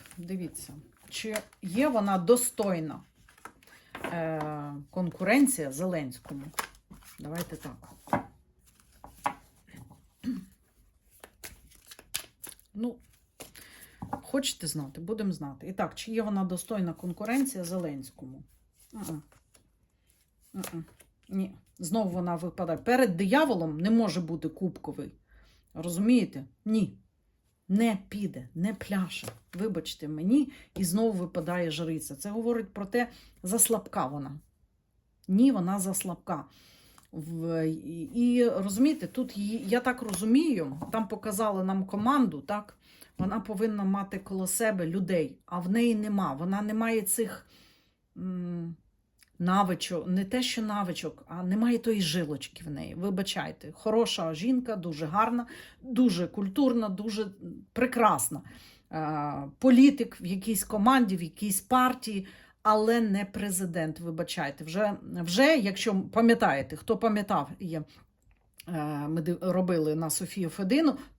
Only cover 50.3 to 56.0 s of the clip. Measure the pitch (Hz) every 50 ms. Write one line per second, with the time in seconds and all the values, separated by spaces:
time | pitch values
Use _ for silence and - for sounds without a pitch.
50.3 | 240 254 247 - - 233 220 214 208 208 196 180 160 - - 156 - - - -
51.3 | 165 175 185 180 190 220 233 240 240 233 233 233 220 202 180 151 151 180 165 147
52.3 | 147 123 - - - - 170 156 143 143 160 - - 165 180 202 190 185 190 -
53.3 | - 185 147 156 160 - - 151 160 - - 220 214 233 226 - - - 165 160
54.3 | 160 151 185 247 262 254 254 233 214 190 165 175 151 143 165 151 165 208 226 233
55.3 | 240 240 240 - - - - - - _ - 262 240 240